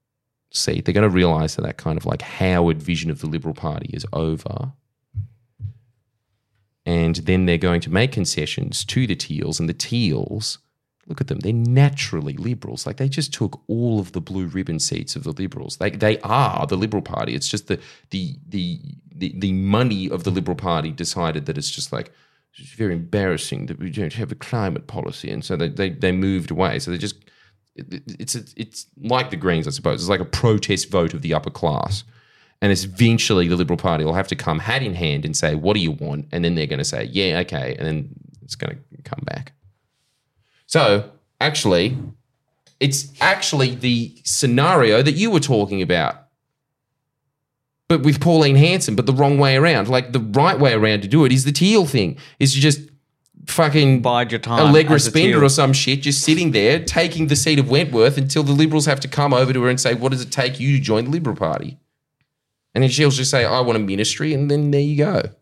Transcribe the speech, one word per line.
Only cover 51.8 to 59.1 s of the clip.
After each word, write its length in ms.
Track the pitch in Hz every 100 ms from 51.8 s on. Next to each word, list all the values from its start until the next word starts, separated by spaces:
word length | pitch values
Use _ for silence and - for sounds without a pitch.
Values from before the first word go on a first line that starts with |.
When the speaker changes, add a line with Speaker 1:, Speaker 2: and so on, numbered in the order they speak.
| 160
Speaker 1:
thing, 320 | 131 90 69 - -
is 160 | 135
to 60 | 135
just 220 | 151 147 - _ _ _ _ - -
fucking 560 | - 156 151 139 131
Speaker 2:
Bide 280 | 123 120 120
your 80 | 113
time 280 | 117 120 151
Speaker 1:
Allegra 300 | 151 151 151
Speaker 2:
as 100 | 120
a 20 |
Speaker 1:
Spender 280 | 156 - 160
Speaker 2:
Teal. 60 | 139
Speaker 1:
or 40 |
some 240 | 139 135
shit, 300 | 135 - 135
just 180 | 143 135
sitting 280 | - 160 170
there, 280 | 113 104 160
taking 460 | 170 170 175 165 156
the 100 | 143
seat 220 | 160 147
of 140 | 131
Wentworth 480 | 139 170 113 110 143
until 240 | 135 160
the 100 | 143
Liberals 320 | 143 156 151 147
have 140 | 135
to 80 |
come 260 | 135